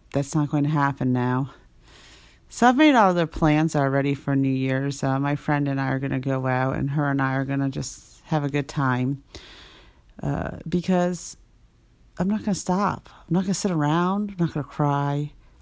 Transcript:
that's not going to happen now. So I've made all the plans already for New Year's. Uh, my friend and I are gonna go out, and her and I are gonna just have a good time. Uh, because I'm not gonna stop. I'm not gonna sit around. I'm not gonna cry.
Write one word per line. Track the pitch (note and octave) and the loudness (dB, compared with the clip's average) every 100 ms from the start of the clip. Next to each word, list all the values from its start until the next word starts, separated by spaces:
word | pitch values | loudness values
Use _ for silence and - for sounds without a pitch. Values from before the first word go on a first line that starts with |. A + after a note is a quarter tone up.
| - | -6
that's | C#3 C3+ D#3 | -4 -2 0
not | C#3+ | 0
going | D3 D3 | 0 0
to | |
happen | D3+ C#3 C3+ C3 | 2 0 0 0
now. | B2 B2 B2+ C3+ - - - - - - - - - - | 0 0 0 -2 -8 -20 -20 -20 -20 -20 -20 -20 -20 -12
So | - A#3+ | 2 4
I've | B3+ | 6
made | D4+ | 6
all | B3+ G3 | 8 6
the | F3 D#3+ | 4 0
plans | - D#3 D3+ D#3+ D3 | 2 2 4 2 2
already | C3+ C#3 C#3 | 2 2 0
for | C#3 - C#3 | -2 0 0
New | C3+ | 2
Year's. | C3 C3 C3 C#3 C3+ | 0 0 0 -2 -4
Uh, | C#3 C3+ | -2 0
my | C#3+ C#3+ | 0 -2
friend | - D3 C#3+ | 0 0 0
and | C3+ | -2
I | C3+ | -2
are | C3+ | -2
gonna | C3+ C3+ | -2 -4
go | C3+ C3 C3 | -2 -2 0
out, | B2+ C3 C#3 | 0 0 -2
and | C#3 | -2
her | D3+ C#3+ | 0 0
and | C#3 | 0
I | C3+ C3+ | 0 -2
are | C3+ | -2
gonna | C#3 C#3 | -2 -2
just | C#3+ C#3 - - - - | -4 -8 -12 -18 -18 -4
have | D#3 | -2
a | C#3+ | 0
good | C#3+ C3 | -2 -4
time. | - C3 B2 B2+ C3+ - - - - - - - _ _ - | -2 0 0 -2 -4 -10 -20 -20 -20 -20 -20 -20 _ _ -8
Uh, | C#3+ - - - D#3+ | -6 -4 -6 -8 -4
because | F3 F3+ F3+ F3+ F3 - - - _ _ _ _ _ - - | -2 0 2 0 -2 -10 -14 -20 _ _ _ _ _ -12 -4
I'm | F#3 | -2
not | G#3+ | 0
gonna | G#3+ | -2
stop. | F3+ - F#3 G3 C3+ - | -2 0 0 0 -2 -10
I'm | - - | -14 -2
not | F3 F#3+ | -2 0
gonna | |
sit | F3+ G3+ | 0 0
around. | D#3+ D3 E3 F3+ G3+ G#3 | 0 2 2 0 -2 -4
I'm | F#3 E3 | -4 -4
not | |
gonna | D3+ C#3 | -4 -6
cry. | - D3 C#3+ C#3+ C#3+ D3 - - - | -2 0 0 0 -2 -6 -10 -20 -4